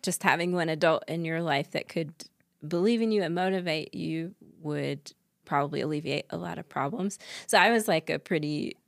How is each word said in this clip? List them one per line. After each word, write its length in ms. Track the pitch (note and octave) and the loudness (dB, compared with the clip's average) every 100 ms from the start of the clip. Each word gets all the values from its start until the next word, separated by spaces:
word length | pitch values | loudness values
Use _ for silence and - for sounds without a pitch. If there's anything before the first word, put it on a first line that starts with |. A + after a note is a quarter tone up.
just 220 | - E3+ | -4 2
having 280 | F#3+ D3 F3 | 4 4 2
one 160 | F3+ D#3+ | 2 0
adult 380 | D#3 E3 D#3 - | 4 4 4 0
in 160 | E3 | -4
your 180 | D#3+ E3 | -2 -2
life 300 | E3+ C#3+ D3 | 2 0 0
that 160 | - - | -6 -4
could 260 | - D#3+ - - _ _ _ D3+ | -4 -4 -8 -20 _ _ _ -4
believe 340 | E3+ G3+ A#3 | 0 2 2
in 120 | A3+ | 2
you 100 | G#3+ | 2
and 100 | E3+ | 0
motivate 600 | F3 F#3 F#3+ F3 D#3 - - | 0 0 0 0 -2 -4 -6
you 400 | D#3+ D#3+ E3 - - - | -4 -4 -6 -12 -20 -12
would 540 | D#3 D3 C#3 C#3+ - - _ _ - | -6 -2 -2 -6 -10 -20 _ _ -2
probably 340 | D3 C#3+ D3 | 0 2 -2
alleviate 460 | D3+ D3+ D3 C#3+ - | -2 -4 -2 -4 -4
a 60 | E3 | -8
lot 200 | F3 E3+ | -8 -10
of 80 | - | -8
problems. 500 | - C#3 A3 F#3+ - - - - | -4 -4 -2 -6 -6 -14 -16 2
So 100 | G#3 | 6
I 140 | F#3+ | 6
was, 160 | A#3 G#3+ | 4 2
like, 220 | E3 D#3+ | 0 0
a 100 | D#3+ | -6
pretty 560 | - E3 D3+ D3 - - | -2 -2 -2 -4 -6 -8